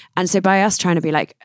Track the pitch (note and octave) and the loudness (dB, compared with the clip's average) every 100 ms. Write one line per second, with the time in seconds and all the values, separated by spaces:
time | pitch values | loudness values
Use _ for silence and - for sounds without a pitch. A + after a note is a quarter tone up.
0 | - - F#3 G3 F#3+ F#3+ G#3 - F3+ E3 | -10 -6 -2 0 2 2 2 0 0 0
1 | D#3+ D3+ - _ | 0 -4 -4 _